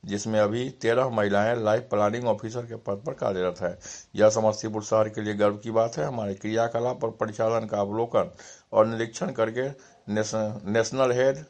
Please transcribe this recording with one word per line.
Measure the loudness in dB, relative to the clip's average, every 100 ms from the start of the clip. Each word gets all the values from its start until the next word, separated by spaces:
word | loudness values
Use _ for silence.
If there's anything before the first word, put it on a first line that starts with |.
जिसमें | -4 -6 0 2
अभी | 2 2 -4
तेरह | -2 2 2 2
महिलाएं | 2 2 2 2 2
लाइफ | 2 2 0
प्लानिंग | 0 2 0
ऑफिसर | -2 -2 -2 -8
के | -10 -12
पद | -8 -6 -6
पर |
कार्यरत | -4 -2 0 -2 -2
हैं। | -6 -6 -14 -18 -16 4
यह | 4
समस्तीपुर | 6 0 0 -4 -6
शहर | 0 2 2
के | -2
लिए | -4
गर्व | 2 2 0
की | -2
बात | 0 0 -2
है। | -4
हमारे | -4 -4
क्रियाकलाप | -6 -4 0 0 0 -2 -2
और | -6
परिचालन | -4 -6 -2 0 0 -2
का | -2
अवलोकन | -2 -2 0 0 0 -6 -20 -20 _
और | 4 4
निरीक्षण | 2 -4 -4 -6
करके | -2 -2 0 -6 -6 -20 -20 -4
नेश-, | -2 -2 -2 -4 -4 -2
नेशनल | 0 0 2 2
हेड | 4 2 0 -8